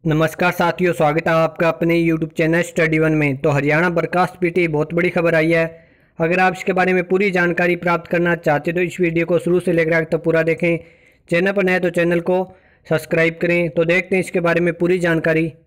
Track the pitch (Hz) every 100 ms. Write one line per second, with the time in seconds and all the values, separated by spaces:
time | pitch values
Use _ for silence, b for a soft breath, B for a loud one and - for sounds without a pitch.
0 | 165 156 160 - 180 - 180 165 180 165
1 | 151 151 165 165 160 156 165 160 170 170
2 | 165 160 160 - 160 165 170 - 160 156
3 | 156 156 147 135 160 143 143 - 180 170
4 | 160 180 180 - 180 170 170 151 156 170
5 | 180 180 170 165 160 165 165 B B B
6 | B _ 165 180 185 175 - 185 180 185
7 | 180 185 202 180 175 170 175 175 175 170
8 | 165 175 170 170 165 143 160 170 180 -
9 | 175 165 165 170 170 180 180 165 160 165
10 | 160 160 160 160 160 160 170 165 B B
11 | B B _ 170 190 196 190 185 175 170
12 | 170 175 170 180 185 B B B - 156
13 | - 165 165 165 170 175 170 170 165 175
14 | 180 190 170 185 170 170 175 165 175 180
15 | 170 165 160 160 165 -